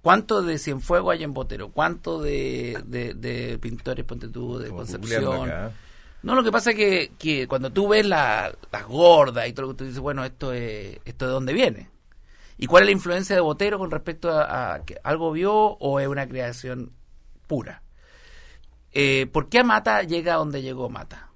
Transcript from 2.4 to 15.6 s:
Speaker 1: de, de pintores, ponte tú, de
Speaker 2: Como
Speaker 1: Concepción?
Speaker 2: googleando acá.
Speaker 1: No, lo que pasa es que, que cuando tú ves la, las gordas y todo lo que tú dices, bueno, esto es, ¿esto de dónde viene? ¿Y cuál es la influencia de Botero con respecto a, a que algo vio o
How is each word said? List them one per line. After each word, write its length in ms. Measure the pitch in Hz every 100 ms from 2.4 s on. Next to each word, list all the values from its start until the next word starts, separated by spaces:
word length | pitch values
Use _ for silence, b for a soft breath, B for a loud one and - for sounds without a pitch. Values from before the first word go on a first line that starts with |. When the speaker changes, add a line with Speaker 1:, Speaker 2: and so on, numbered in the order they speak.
| 131 127 120 117
Speaker 1:
de, 300 | 123 123 120
de 440 | - 123 120 120 117
pintores, 460 | 113 120 - 123
ponte 240 | 120 120 117
tú, 300 | 117 120 120
de 80 | 113
Speaker 2:
Como 120 | 110
Speaker 1:
Concepción? 440 | 98 90 110 113
Speaker 2:
googleando 420 | 135 131 80 80 110
acá. 40 | 110 b b b b
Speaker 1:
No, 120 | -
lo 100 | 254
que 80 | 226
pasa 180 | 220 233
es 60 | 214
que, 360 | 202 185 147 -
que 280 | 156 143 123
cuando 220 | 135 131
tú 160 | - 202
ves 160 | 214 208
la, 480 | 165 127 107 - - -
las 140 | 107 107
gordas 600 | 135 175 160 139 120 120
y 40 |
todo 120 | 127 135
lo 60 |
que 60 | 135
tú 60 |
dices, 160 | 135 127
bueno, 240 | 135 135
esto 280 | 131 127 135
es, 460 | 123 117 107 98 - 123
¿esto 200 | 120 127
de 60 |
dónde 200 | 131 127
viene? 340 | 170 254 104 - _ - b b b b b
¿Y 80 | 123
cuál 160 | 170
es 40 | 202
la 40 |
influencia 420 | 196 175 175 190
de 60 | 190
Botero 360 | 160 147 202 202
con 120 | 185
respecto 400 | 151 175 160 170
a, 440 | 156 147 127 113
a 100 | 78
que 140 | 76 -
algo 280 | - 160 165
vio 200 | 160 190
o 460 | 214